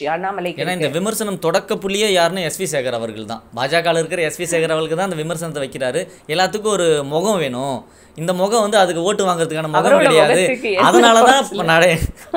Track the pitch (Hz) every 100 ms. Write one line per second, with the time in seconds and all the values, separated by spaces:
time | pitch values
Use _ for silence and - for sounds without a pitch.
0 | 147 165 190 196 180 165 160 180 147 147
1 | 196 220 214 185 165 185 208 202 190 196
2 | 214 185 170 190 165 - 185 147 127 120
3 | 113 107 107 113 - 113 135 165 170 165
4 | 165 180 156 147 175 165 160 160 160 160
5 | 190 170 156 170 165 147 135 135 127 123
6 | - - - 156 185 208 208 202 170 151
7 | 139 151 190 202 143 123 139 127 - _
8 | _ - 165 180 190 233 202 214 180 165
9 | 175 208 196 170 165 156 156 151 226 285
10 | 302 156 151 170 185 254 247 185 170 214
11 | 233 226 247 269 - 196 170 165 180 160
12 | - - -